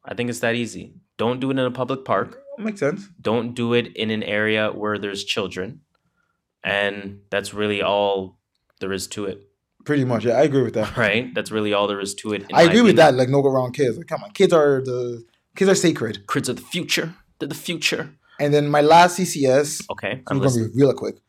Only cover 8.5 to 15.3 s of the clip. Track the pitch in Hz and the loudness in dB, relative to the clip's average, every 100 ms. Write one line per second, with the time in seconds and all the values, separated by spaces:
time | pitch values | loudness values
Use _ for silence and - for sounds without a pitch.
8.5 | _ _ _ 95 95 - - 101 - _ | _ _ _ -6 -6 -6 -8 -8 -10 _
9.5 | _ _ _ - 147 127 117 113 117 151 | _ _ _ -2 -2 0 0 0 2 4
10.5 | 135 117 113 107 123 107 107 127 117 - | 2 0 -2 -4 0 0 0 -2 -8 -4
11.5 | 107 104 101 104 101 98 - 107 104 101 | -4 0 0 0 -2 -6 -8 -6 -6 0
12.5 | 139 165 220 233 165 156 127 127 139 135 | 4 6 8 6 8 6 6 2 2 2
13.5 | 131 127 123 127 110 165 156 101 - 185 | 2 -2 0 -2 -2 -8 -10 -10 2 4
14.5 | 170 147 135 131 123 123 120 - | 6 4 2 -2 -4 -6 -8 -16